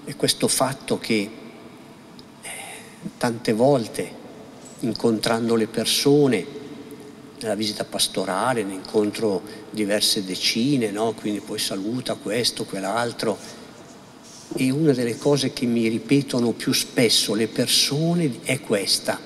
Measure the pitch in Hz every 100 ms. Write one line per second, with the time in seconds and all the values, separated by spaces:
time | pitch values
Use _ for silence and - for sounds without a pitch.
0 | - 139 139 - 120 - 131 135 - 107
1 | - 110 98 - - - - - - -
2 | - - - - - - - - - -
3 | - - 120 117 - 110 131 143 107 -
4 | 90 - - - - - - - 117 -
5 | 117 107 113 113 117 113 107 - 110 -
6 | 143 147 139 107 85 - - - - -
7 | - - - - 117 104 107 - - 98
8 | - 104 95 92 120 120 98 95 - 110
9 | 104 101 110 92 - - - 110 101 104
10 | - 110 92 90 - 113 131 139 107 104
11 | 113 110 110 101 - 107 - 98 98 127
12 | 123 110 98 113 110 - 110 98 92 113
13 | 120 - 117 98 - - - - - -
14 | - - - - - - 131 135 160 123
15 | 120 110 147 147 135 - 120 117 113 113
16 | - 139 139 127 120 107 - 131 - -
17 | 113 - - 104 110 - 120 - - 143
18 | 165 175 156 117 - 131 - 104 92 -
19 | - 95